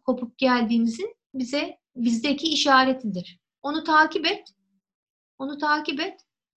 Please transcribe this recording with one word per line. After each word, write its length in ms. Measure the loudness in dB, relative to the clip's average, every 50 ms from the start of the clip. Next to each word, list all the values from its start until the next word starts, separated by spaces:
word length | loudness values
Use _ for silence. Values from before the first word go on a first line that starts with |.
| _
kopup 320 | -2 -2 -2 -4 -12 -6 _
geldiğimizin 760 | 2 2 2 2 2 2 2 2 2 0 -2 -4 -8 -10 -10 _ _ _ _
bize, 440 | -8 -6 -4 -4 -4 -4 -4 -10 _ _ _ _
bizdeki 500 | -2 0 0 0 0 0 0 -2 0 0 -2
işaretidir. 920 | 0 0 4 6 6 6 6 4 0 -2 -4 -6 -6 -6 -10 -12 -18 _ _ _ _ _ _
Onu 220 | -6 -6 -4 -2
takip 420 | 2 4 4 4 4 0 -2 -2
et. 220 | -2 -4 -4 -8 -20 _ _ _ _ _ _ _ _ _ _ _ _ _ _ _ _ _ _
Onu 200 | -10 -10 -8 -4
takip 420 | 0 0 0 0 0 -4 -6 -4
et. 200 | -6 -6 -8 _ _ _ _ _ _ _ _